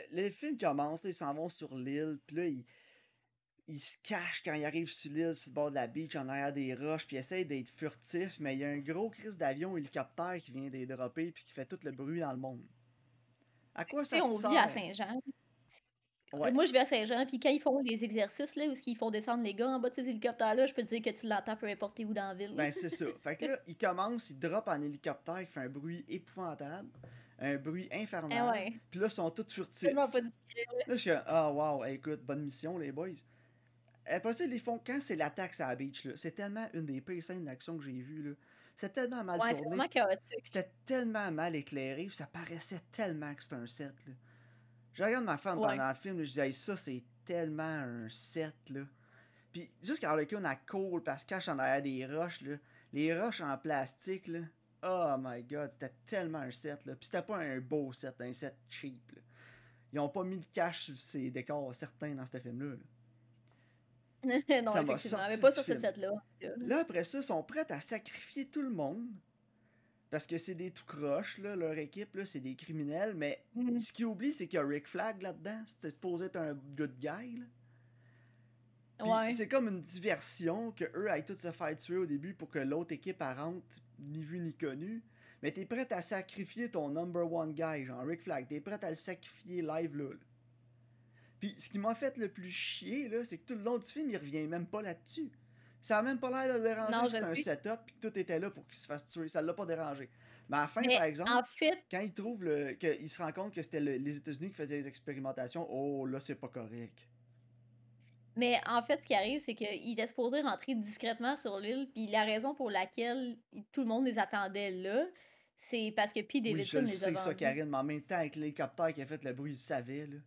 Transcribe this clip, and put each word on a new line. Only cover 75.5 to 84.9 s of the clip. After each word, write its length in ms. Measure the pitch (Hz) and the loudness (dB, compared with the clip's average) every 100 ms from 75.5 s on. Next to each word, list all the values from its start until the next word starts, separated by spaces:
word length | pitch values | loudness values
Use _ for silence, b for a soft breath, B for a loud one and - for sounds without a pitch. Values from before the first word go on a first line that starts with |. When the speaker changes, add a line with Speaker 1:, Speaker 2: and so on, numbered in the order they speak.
| 220 220 | -8 -10
Speaker 1:
c'est 240 | - 156 | -8 -8
supposé 360 | 147 185 170 185 | -4 -2 -2 -2
être 120 | 185 | -2
un 160 | 156 | -2
good 420 | 143 139 139 147 127 | -4 -8 -2 -2 0
guy, 380 | 143 175 247 233 | -4 -4 -8 -10
là. 80 | 247 - b b b b b b b b b b _ _ _ - | -12 -18 b b b b b b b b b b _ _ _ -2
Puis 120 | 220 | 4
Speaker 2:
Ouais. 200 | 220 220 | 6 4
Speaker 1:
c'est 160 | 240 208 | 0 4
comme 180 | 269 233 | 4 4
une 140 | 190 | 0
diversion 920 | - 180 196 170 - - 165 190 233 | -2 -2 2 2 2 0 2 2 -2
que 140 | - 175 165 | -2 -4 0
eux 160 | 208 | 2
aillent 140 | 160 156 | 2 0
tous 100 | 196 | -6
se 160 | 175 | -6
faire 240 | 160 - 156 | -4 -2 -2
tuer 220 | - 180 | -2 0
au 80 | 175 | 2
début 280 | 143 165 | 0 -2
pour 160 | 196 151 | -8 -4
que 100 | 156 | -2
l'autre 340 | 135 151 170 | 2 0 0
équipe, 240 | 147 190 185 | -4 -4 -2
elle 160 | 139 131 | -2 -2
rentre, 280 | 156 180 - - - - | -4 -6 -10 -20 -20 -16
ni 240 | 143 156 | -8 -8
vu 160 | 151 175 | -6 -4
ni 140 | 165 | -4
connu. 500 | 143 151 135 180 | -2 -4 -2 -6